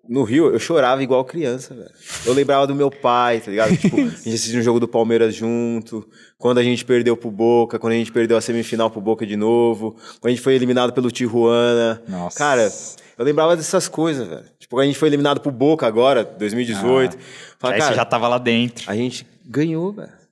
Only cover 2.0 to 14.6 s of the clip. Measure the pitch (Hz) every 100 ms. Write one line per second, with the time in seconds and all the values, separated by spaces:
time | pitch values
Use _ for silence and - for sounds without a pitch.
2 | - - 120 135 139 139 139 139 143 -
3 | 123 123 120 117 107 101 110 170 190 -
4 | 247 - 117 113 113 120 117 117 117 117
5 | 113 113 113 104 113 117 120 117 110 113
6 | - - - _ 120 123 123 120 123 123
7 | 120 117 117 101 117 120 113 117 113 117
8 | 113 120 113 113 110 117 113 113 113 113
9 | 101 113 107 104 107 120 117 107 110 -
10 | - - 120 123 135 131 123 123 123 123
11 | 123 - 123 120 117 117 120 120 117 113
12 | - 92 87 - 147 127 107 - - -
13 | - - 127 151 160 170 156 185 180 -
14 | 165 139 101 73 - _